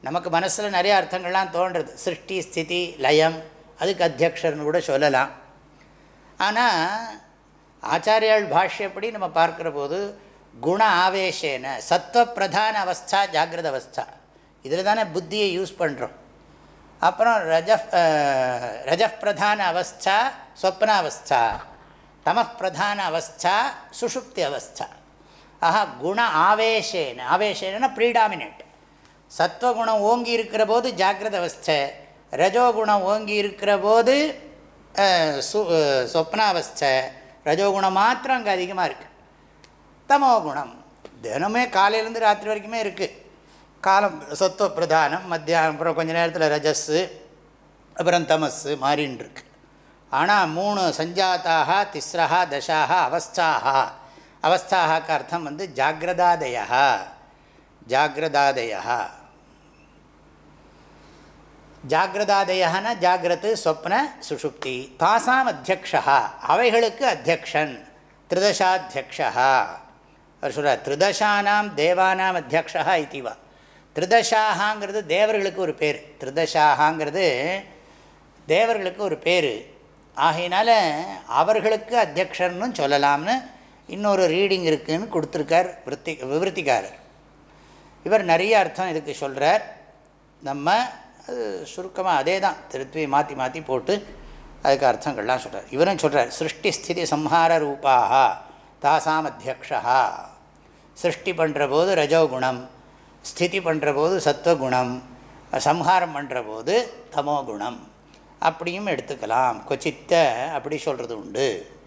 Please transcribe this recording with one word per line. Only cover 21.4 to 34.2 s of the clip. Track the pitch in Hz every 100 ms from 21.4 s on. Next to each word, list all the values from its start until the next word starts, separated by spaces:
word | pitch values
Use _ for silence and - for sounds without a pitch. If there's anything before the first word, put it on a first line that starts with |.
| 113 107 - - - - _ _
தமப்பிரதான | - 196 226 - 185 156 202 208 185
அவஸ்தா | 165 165 - 175 202 262 - - -
சுஷுப்தி | 233 262 - -
அவஸ்தா. | 151 139 - - - - - _ - - - _
ஆஹா, | 170 196
குண | 196 120 151 - 233 156 180
ஆவேசேன, | 214 226 220 - 185 143 123 123
ஆவேசேனா | 180 214 185 190 202 262
ப்ரீடாமினேட். | 254 233 233 214 175 147 - - _ _ _ _ _ _ -
சத்வகுணம் | 175 - 247 226 226 220
ஓங்கி | 208 240 240
இருக்கிற | 233 214 214
போது | 214 233 247
ஜாகிரத | 185 190 202 214 196
அவஸ்தை, | 175 - - 151 139 - - - _
ரஜோகுணம் | 135 180 214 247 220 214 208
ஓங்கி | 185 214 214
இருக்கிற | 208 202 196 202 202
போது, | 196 226 233 277